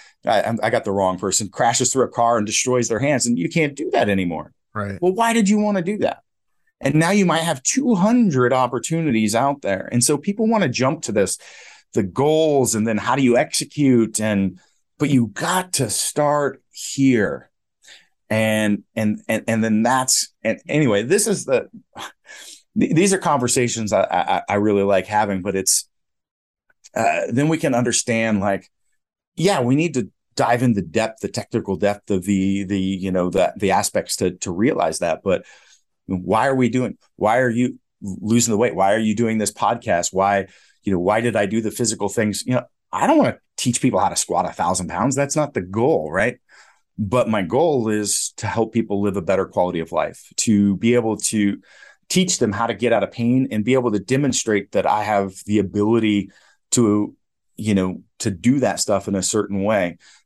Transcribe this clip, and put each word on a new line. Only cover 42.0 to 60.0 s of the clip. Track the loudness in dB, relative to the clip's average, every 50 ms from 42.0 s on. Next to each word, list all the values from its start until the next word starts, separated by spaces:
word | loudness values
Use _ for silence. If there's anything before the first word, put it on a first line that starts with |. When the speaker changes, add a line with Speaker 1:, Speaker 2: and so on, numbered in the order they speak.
| -4 -4
Speaker 1:
things? | -2 0 -2 0 -2 -4 -4
You | -2 -2
know, | -2 -2 -6 _ _ _ _
I | -4 0 2
don't | 4 4
wanna | 4 4 2 0 -4 _ _ _
teach | -4 -2 -2 0 2
people | 0 2 2 2
how | 0 0
to | 0
squat | -2 -4 -2 -2 -2 -2
a | -2 -4
thousand | -4 -2 -2 -2 -2 -4
pounds. | -6 -4 -2 -2 -2 0
That's | -2 -2 -2 -2
not | -4 -4 -2 -4
the | -6
goal, | -6 -4 -2 0 2 2 2 0 -2 -2
right? | -2 0 0 -2 -2 -6 _ _ -20 -20 -20 -20 _ _ _ _ _
But | -6 -4 0 0 0 2
my | 2 0 -2
goal | -2 0 0 0 2 2 0 0 0 0
is | -2 -2 -2 -2 -4 -4 -4 -8 -8
to | -8 -8
help | -4 -2 -2 -2 0 0
people | -2 -2 -2 -2 -2
live | -2 -2 -2
a | -2
better | -2 0 0 0 -2
quality | -2 -2 -2 -2 0 -2 -4
of | -6 -4
life, | -2 -2 -2 -4 -6 -14 -20 -12 -8
to | -4 0 2 4 4 4 2 2
be | 2 2 2 2
able | 2 2 0 -4
to | -4 -4 -4 -2 0 0 0 -2 -4 -10 _ -20 -20 -20 -20 -20 _ _
teach | _ 0 0 0 0 0 0
them | 0 0 0
how | -2 -2
to | -4 -2
get | -2 0 0 2
out | 2 0
of | -2
pain | -4 -2 0 2 2 2 0 0
and | -2 -4 0
be | 2 0
able | 2 2 0
to | -2 -2
demonstrate | -2 -2 -2 0 0 0 -2 -2 -2 0 -2 -2 -2 -2 -4
that | -2 0
I | 0 0 0 0
have | 0 0 0 -2 -2 -6 -12 -6
the | -2 0 0
ability | 0 0 0 0 0 2 2 2 2 2 2 0 -2 -4 -12 _ _ _ _ _ _ _
to, | 0 2 4 4 2 2 0 -4 -8 _ _ _ _ _ _ _ _
you | -6 -2 0 2
know, | 2 0 0 -4 -8 -14 _ _ _
to | -6 -6
do | -6 0 0 2 2 2
that | 2 0 0 -2
stuff | 0 0 0 0 0
in | -2 -2
a | -2 -2
certain | 0 -2 -2 -2 -2 -4 -4 0
way, | 0 0 0 0 -2 -4 -10